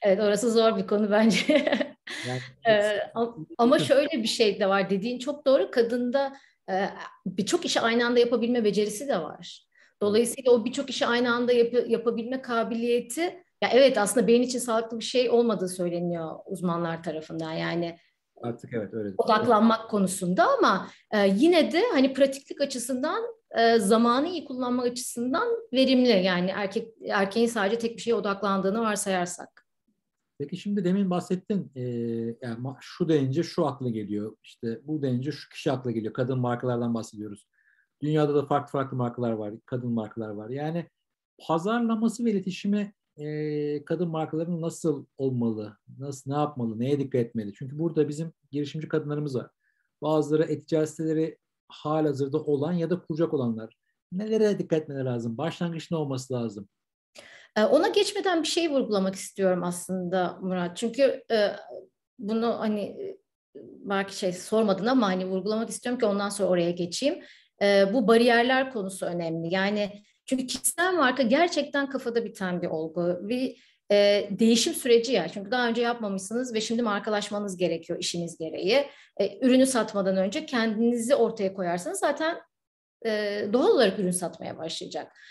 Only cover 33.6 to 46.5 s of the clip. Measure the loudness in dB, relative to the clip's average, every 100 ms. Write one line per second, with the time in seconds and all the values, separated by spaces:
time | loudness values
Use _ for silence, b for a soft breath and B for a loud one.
33.6 | -2 -2 -6 -6 -4 -6 -6 -10 -20 -12
34.6 | -8 -8 -8 -4 -2 -2 -4 -8 -12 -6
35.6 | -4 -2 -2 -4 -4 -4 -2 -2 -2 -2
36.6 | -2 -2 -2 -4 -6 -12 -12 -14 _ _
37.6 | _ _ _ _ 0 2 4 2 2 0
38.6 | 0 -4 -4 -2 -2 -2 -2 -2 -4 -10
39.6 | _ -6 -2 -2 -4 -6 -8 -8 -10 -8
40.6 | -6 -6 -8 _ _ _ _ _ -4 -2
41.6 | 0 0 0 0 -2 0 0 0 -2 -4
42.6 | -2 -2 -2 -10 _ -14 -8 -6 -4 -2
43.6 | -2 -4 -4 -2 -2 -2 -4 -4 -4 -4
44.6 | -4 -4 -2 -2 -6 -6 -2 0 -2 -2
45.6 | -6 -14 -20 -14 -12 -10 -6 -2 -2